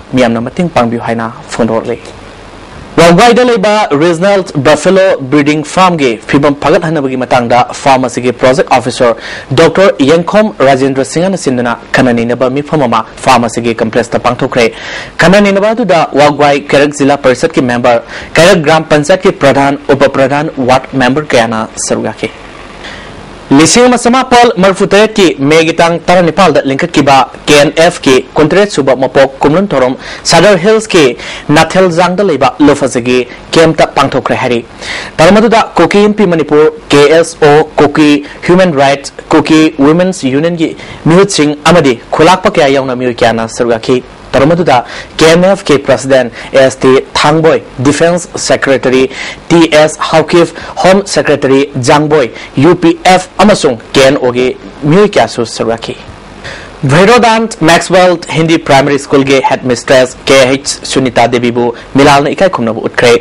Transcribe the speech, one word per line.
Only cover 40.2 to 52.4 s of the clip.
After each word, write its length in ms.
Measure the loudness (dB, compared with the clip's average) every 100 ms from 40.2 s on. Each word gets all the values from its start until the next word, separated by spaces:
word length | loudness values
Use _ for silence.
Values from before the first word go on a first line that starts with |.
| -4
ꯌꯨꯅꯤꯌꯟꯒꯤ 480 | -2 -2 -2 -6 -6 -16 -6
ꯃꯤꯍꯨꯠꯁꯤꯡ 480 | 0 2 2 0 -2 -2
ꯑꯃꯗꯤ 300 | 0 2 2 0 -4
ꯈꯨꯂꯥꯛꯄ 400 | 0 2 2 0
ꯀꯌꯥ 180 | 2 2
ꯌꯥꯎꯅ 280 | 0 -2 -4
ꯃꯤꯑꯣꯏ 180 | -4
ꯀꯌꯥꯅ 340 | 0 0 0 -4
ꯁꯔꯨꯛ 240 | -4 -2
ꯌꯥꯈꯤ꯫ 300 | -2 0 -2 -2 -18 -4
ꯇꯔꯃꯗꯨꯗ 520 | 0 2 2 2 0 0 -10 -10 0
ꯀꯦ 100 | 2
ꯑꯦꯟ 120 | 4
ꯑꯦꯐ 200 | 2 0
ꯀꯤ 140 | 0 0
ꯄ꯭ꯔꯁꯤꯗꯦꯟ 520 | 0 -2 2 0 0 -6 -4
ꯑꯦꯁ 260 | 0 2 2
ꯇꯤ 120 | 2 2 0
ꯊꯥꯡꯕꯣꯏ, 440 | -2 0 2 2 0 -2 -6
ꯗꯤꯐꯦꯟꯁ 500 | -2 0 0 -2 -6 -8 -4
ꯁꯦꯀ꯭ꯔꯦꯇꯔꯤ 560 | -2 0 -2 0 0 0 -4 -14 -12 0
ꯇꯤ 120 | 2 4
ꯑꯦꯁ 280 | 4 2 0 -2
ꯍꯥꯎꯀꯤꯐ, 420 | 0 2 2 0 -4 -14 -2
ꯍꯣꯝ 180 | 2 2 0
ꯁꯦꯀ꯭ꯔꯦꯇꯔꯤ 540 | -4 -2 0 0 0 0 -4
ꯖꯥꯡꯕꯣꯏ, 500 | 0 0 2 0 -2 -6